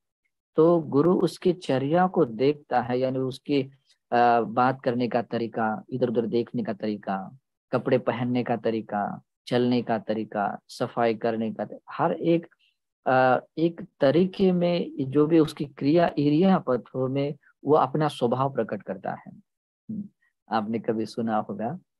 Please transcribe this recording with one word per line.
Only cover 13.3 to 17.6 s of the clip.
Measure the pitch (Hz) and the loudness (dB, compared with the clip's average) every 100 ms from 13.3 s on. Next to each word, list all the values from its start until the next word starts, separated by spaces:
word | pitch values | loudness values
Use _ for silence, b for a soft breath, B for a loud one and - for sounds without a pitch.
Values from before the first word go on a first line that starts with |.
| 127 - - | 2 -2 -2
एक | 170 170 185 _ | -2 -2 -12 _
तरीके | 139 151 190 196 190 | 2 4 2 2 2
में | 180 175 175 - 320 | 4 2 0 -4 -6
जो | 131 143 151 | -2 2 4
भी | 165 | 4
उसकी | 143 - 147 | 4 0 -10
क्रिया | - 143 170 170 - | -4 2 2 2 2
इरिया | 147 151 190 175 | 2 4 4 4
पथों | - 123 - 131 131 | 2 -2 -2 -4 -2
में | 139 143 - b _ | -2 -4 -6 b _